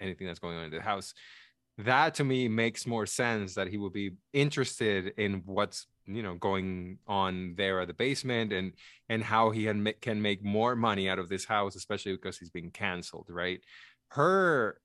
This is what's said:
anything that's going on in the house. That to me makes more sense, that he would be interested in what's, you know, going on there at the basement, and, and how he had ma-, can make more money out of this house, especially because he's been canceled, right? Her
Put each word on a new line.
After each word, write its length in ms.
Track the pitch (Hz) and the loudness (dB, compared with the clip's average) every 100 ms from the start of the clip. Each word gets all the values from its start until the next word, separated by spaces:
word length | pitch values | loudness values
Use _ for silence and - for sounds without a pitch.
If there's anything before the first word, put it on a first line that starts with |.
anything 260 | 95 87 92 | -8 -6 -8
that's 120 | 82 | -8
going 180 | 87 85 | -8 -8
on 80 | 80 | -8
in 60 | |
the 100 | 80 | -6
house. 320 | 101 101 95 - - - - _ _ - | -4 -4 -6 -16 -20 -20 -20 _ _ -4
That 380 | 107 127 156 - | 2 4 4 2
to 80 | |
me 240 | 139 131 123 | 2 2 2
makes 400 | 110 113 113 120 | 2 2 0 -4
more 180 | 117 104 | -2 -2
sense, 500 | - 120 110 95 95 | 0 2 0 -2 -4
that 120 | 95 | -2
he 100 | 104 | -2
would 140 | 101 | -4
be 240 | 101 98 90 _ | -4 -6 -8 _
interested 760 | 139 143 143 127 - 113 98 92 - | 2 2 2 -2 0 2 2 0 0
in 240 | 104 98 90 | 0 0 -2
what's, 420 | 98 101 - - _ - | -2 -2 -4 -14 _ -10
you 180 | 107 | -8
know, 120 | 104 87 | -6 -2
going 640 | 101 95 92 92 90 95 - | 0 0 0 -4 -8 -10 -2
on 500 | 101 95 92 90 87 | 2 2 0 -4 -2
there 260 | 95 95 | 0 0
at 60 | 90 | -2
the 40 | |
basement, 600 | 85 123 139 127 120 110 | 0 0 0 0 0 0
and, 200 | 95 95 - - - - | -2 -4 -8 -18 -14 -4
and 120 | 113 | -2
how 280 | 107 110 113 | 2 4 4
he 160 | 110 107 | 4 0
had 100 | 104 | 2
ma-, 160 | 104 - | 0 -2
can 220 | - 107 | -2 0
make 200 | 104 98 | 0 0
more 340 | 101 104 117 123 | 0 2 2 4
money 320 | 117 101 95 | 2 2 0
out 100 | 95 | 0
of 80 | 87 | -2
this 160 | 95 | -4
house, 320 | - 107 98 92 | 0 0 0 -4
especially 380 | - 101 101 | -4 -4 -2
because 240 | 95 95 - | -4 -6 -10
he's 120 | 85 | -12
been 220 | 90 85 | -10 -10
canceled, 580 | - 101 90 87 80 - | -6 -4 -4 -6 -12 -10
right? 320 | 87 90 92 - - - _ _ | -4 -4 -4 -10 -20 -20 _ _
Her 680 | - 160 190 185 143 107 - | 0 4 4 4 4 2 -4